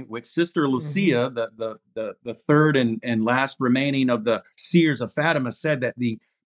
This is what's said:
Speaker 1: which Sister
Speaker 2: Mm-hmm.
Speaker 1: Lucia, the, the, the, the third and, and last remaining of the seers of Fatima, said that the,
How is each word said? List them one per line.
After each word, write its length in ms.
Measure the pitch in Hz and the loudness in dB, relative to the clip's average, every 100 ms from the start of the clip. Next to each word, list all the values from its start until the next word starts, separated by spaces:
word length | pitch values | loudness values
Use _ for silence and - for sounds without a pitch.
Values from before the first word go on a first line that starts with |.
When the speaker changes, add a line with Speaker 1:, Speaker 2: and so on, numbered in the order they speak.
| 127 | -8
Speaker 1:
which 180 | 117 - | -12 -8
Sister 380 | - 170 175 | -4 -2 0
Speaker 2:
Mm-hmm. 100 | 143 | 0
Speaker 1:
Lucia, 580 | 127 147 165 190 120 127 | 0 -2 -2 2 2 0
the, 160 | 120 113 113 | -4 -8 -6
the, 220 | 110 110 _ | -10 -10 _
the, 220 | - 107 - | -10 -10 -10
the 100 | 120 | -12
third 420 | 113 - 151 151 135 | -6 2 4 6 4
and, 240 | 120 110 | 2 -2
and 200 | 123 113 | -4 -2
last 340 | 110 127 135 - | 2 2 0 -2
remaining 500 | 131 127 139 135 131 | 0 0 0 0 0
of 140 | 120 | 0
the 180 | 110 107 - - | 0 -2 -4 -18
seers 420 | - 175 160 127 | 0 4 4 2
of 140 | 113 | -4
Fatima, 380 | - 156 151 123 | -4 -2 0 -2
said 300 | - 156 143 | -6 -4 -4
that 120 | 123 120 | -4 -4
the, 240 | 123 113 _ _ | -4 -4 _ _